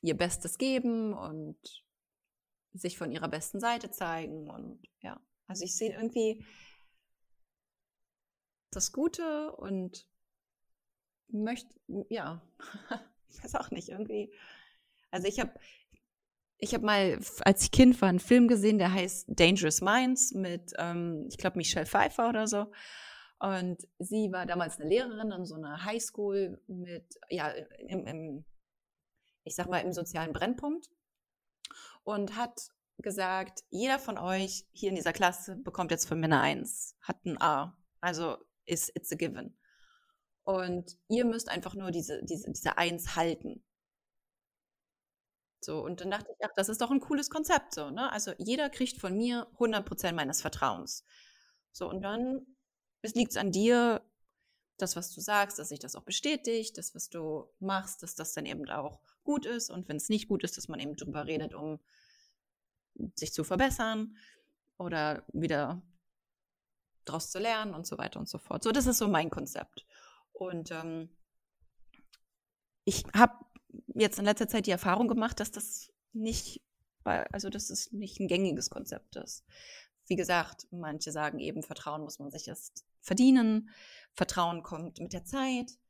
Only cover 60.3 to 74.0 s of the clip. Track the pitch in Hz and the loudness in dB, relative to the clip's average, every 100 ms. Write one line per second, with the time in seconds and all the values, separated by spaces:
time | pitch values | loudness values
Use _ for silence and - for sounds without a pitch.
60.3 | 202 175 - - 147 139 143 143 147 151 | -2 -2 -6 -10 -8 -8 -8 -8 -8 -4
61.3 | 156 156 - 156 156 _ _ _ _ _ | -4 -4 -8 -8 -10 _ _ _ _ _
62.3 | _ _ _ _ _ _ - - - 151 | _ _ _ _ _ _ -10 -10 -8 -8
63.3 | - 156 185 269 - 226 220 220 - - | -6 -2 2 4 2 -2 -2 -4 -8 -20
64.3 | _ _ _ _ _ 180 165 151 151 - | _ _ _ _ _ -4 0 0 -2 -6
65.3 | - 160 147 147 175 - _ _ _ _ | -4 0 0 0 -4 -10 _ _ _ _
66.3 | _ _ _ _ _ _ _ - 160 - | _ _ _ _ _ _ _ -8 -6 -6
67.3 | 185 226 220 214 160 175 - - - - | -2 0 0 -2 -6 -8 -6 -6 -6 -8
68.3 | - - - 220 240 254 240 208 175 160 | -10 -6 -2 2 4 4 4 4 2 2
69.3 | - 143 - - - - - - - _ | -4 -6 -8 -12 -16 -20 -20 -20 -20 _
70.3 | - 185 170 160 160 165 165 165 _ _ | -10 -6 -6 -8 -8 -8 -8 -10 _ _
71.3 | _ _ _ _ _ - - - - _ | _ _ _ _ _ -20 -20 -20 -20 _
72.3 | _ _ _ _ _ - - - 196 233 | _ _ _ _ _ -2 -2 0 8 8
73.3 | - - - _ - - - | 8 -20 -20 _ -18 -10 2